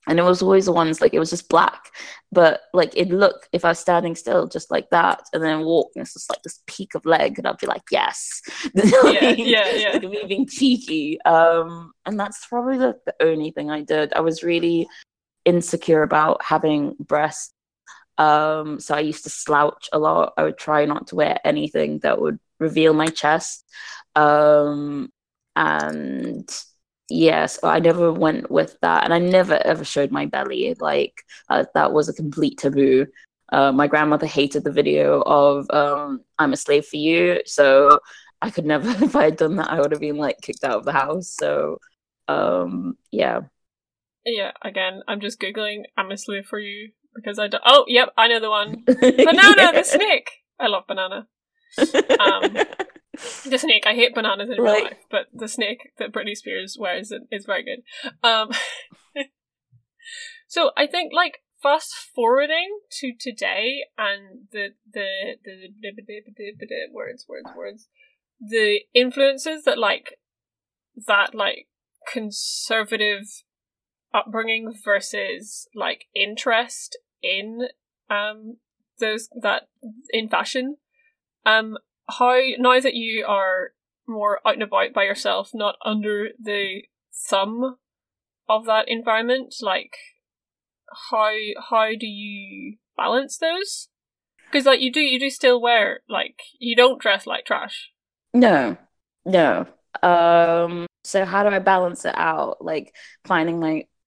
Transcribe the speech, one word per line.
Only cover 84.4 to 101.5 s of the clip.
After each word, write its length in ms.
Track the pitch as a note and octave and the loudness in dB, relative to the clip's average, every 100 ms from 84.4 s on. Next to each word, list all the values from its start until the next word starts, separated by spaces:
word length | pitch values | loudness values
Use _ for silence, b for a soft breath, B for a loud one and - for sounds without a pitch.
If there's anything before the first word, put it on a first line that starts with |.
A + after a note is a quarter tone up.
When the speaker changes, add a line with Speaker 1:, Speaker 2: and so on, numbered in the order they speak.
| A3 | -2
Speaker 2:
out 80 | |
and 80 | G#3+ | -2
about 300 | G#3 G3 G3 | -2 -2 -2
by 120 | G#3 | -2
yourself, 460 | G3 G3+ G3+ F#3+ G3 | -2 -2 -4 -4 -6
not 220 | A3+ G#3 - | -6 -6 -6
under 460 | G#3+ G#3+ G#3 G#3 A3 - | -6 -4 -4 -6 -8 -10
the 400 | G#3+ G3+ G3 F#3+ - _ _ - - | -8 -4 -4 -8 -16 _ _ -14 -4
thumb 480 | G3 G3+ A#3 C4 B3+ _ _ _ _ _ _ - | -2 -2 -4 -6 -8 _ _ _ _ _ _ -4
of 180 | A3 A3+ | -2 0
that 220 | A3 - | -2 -2
environment, 640 | A3+ A#3 A3 A#3 C4 - - | -4 -2 -2 0 -2 -4 -8
like, 300 | G#3 F#3 - - - _ _ _ _ _ _ _ _ - - | -4 -4 -6 -16 -20 _ _ _ _ _ _ _ _ -20 -6
how, 220 | A3+ G#3+ G#3+ G#3+ - - | -2 0 -2 -6 -10 -2
how 200 | A3+ A3 A3 | 0 0 -2
do 80 | A3 | -8
you 720 | G3+ G#3 G3+ G3 G3 - G#3+ _ - | -10 -14 -14 -16 -16 -16 -18 _ -6
balance 420 | - A#3+ C#4 - | -2 -2 -2 -4
those? 500 | E4 F4+ G4 - - _ _ _ _ _ _ | -4 -4 -8 -12 -16 _ _ _ _ _ _
'Cause, 140 | C#4+ C4+ | 0 4
like, 140 | C4 | 4
you 120 | B3+ | 2
do, 80 | D4+ | 0
you 200 | C#4+ B3+ | 0 0
do 100 | C#4 | -4
still 300 | - C4 B3 | 0 2 4
wear, 400 | A#3+ A#3 G3+ - - | 4 2 2 -4 -8
like, 320 | G#3 - - - _ | -6 -6 -10 -20 _
you 160 | A#3+ | -2
don't 260 | A#3 B3+ B3 | 4 4 4
dress 260 | A3+ G3 - | 0 -2 -2
like 180 | - - | -8 -4
trash. 440 | - G#3 - - _ _ _ _ | -6 -6 -12 -20 _ _ _ _
Speaker 1:
No, 420 | A#3+ A#3+ D3+ A#2 F2 _ _ _ _ | 4 6 6 2 -6 _ _ _ _
no. 420 | - F#3 C#3+ F2 - _ _ - | 0 2 4 2 -4 _ _ -2
Um, 840 | F3+ F3 E3+ E3+ E3+ E3+ E3+ E3+ E3+ - | 2 4 4 4 4 2 -2 -6 -12 -14
so 200 | - G3 | -4 -4
how 180 | F#3 G3 | -2 0
do 40 | G3+ | 0